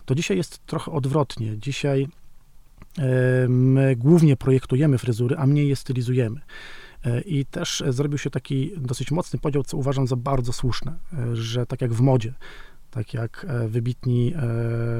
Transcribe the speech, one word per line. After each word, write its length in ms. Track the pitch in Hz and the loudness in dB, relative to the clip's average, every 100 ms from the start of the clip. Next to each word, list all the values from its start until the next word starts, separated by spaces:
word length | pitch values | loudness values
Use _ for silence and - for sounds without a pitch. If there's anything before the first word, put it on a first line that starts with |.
| - | -2
to 100 | 131 | -2
dzisiaj 220 | - 190 | 0 -2
jest 280 | - - - | -2 -8 -8
trochę 260 | 156 - | -6 -4
odwrotnie. 640 | 160 131 151 - - 107 107 | -4 0 0 0 -2 -6 -6
Dzisiaj, 500 | 131 135 143 135 139 - - - - - - - - - | -6 -4 0 0 -2 -8 -20 -20 -20 -20 -20 -20 -12 -2
e, 500 | 131 127 127 127 127 | 2 4 4 4 4
my 460 | 127 131 131 135 123 | 4 6 6 4 4
głównie 400 | 135 175 156 131 | 6 8 8 6
projektujemy 600 | - 131 - 131 156 127 | 4 2 2 2 4 2
fryzury, 380 | 127 113 120 - | 2 0 0 2
a 100 | 135 | 4
mniej 200 | 147 143 | 4 2
je 60 | 135 | 0
stylizujemy. 640 | - 127 120 127 113 131 - - - - - - - | -2 -2 0 0 0 -4 -12 -16 -16 -16 -18 -8 -4
E, 160 | 120 | -2
i 240 | - 143 139 | -2 -4 -4
też, 360 | 175 165 - | -4 -6 -4
e, 120 | 151 | -2
zrobił 240 | 123 147 143 | 0 -2 -2
się 120 | 143 | -4
taki 420 | 160 - 135 147 185 | -6 -4 -2 -2 -4
dosyć 340 | 127 135 - | -6 -4 -2
mocny 280 | 156 - - | -2 -2 -4
podział, 240 | 160 143 | -2 -2
co 140 | - 156 | -2 -2
uważam 300 | 135 139 127 | -2 0 0
za 80 | 127 | -2
bardzo 380 | 131 135 120 | 0 0 0
słuszne, 380 | - 127 - - 165 - | 0 0 0 -2 -4 -6
e, 220 | 151 120 117 | -6 -4 -4
że 300 | 113 123 120 | -4 -4 -4
tak 160 | 131 | -2
jak 120 | 123 | -2
w 80 | 113 | 2
modzie, 320 | 135 131 113 - - - - - - | 4 4 2 -6 -12 -14 -16 -18 -12
tak 220 | 117 107 | -8 -6
jak, 320 | 117 117 - 202 | -6 -6 -8 -6
e, 180 | 120 113 | -4 -2
wybitni, 640 | 117 117 123 127 123 120 156 120 117 117 117 117 117 | -2 -2 -2 0 2 0 0 -2 -2 -2 -2 -2 -2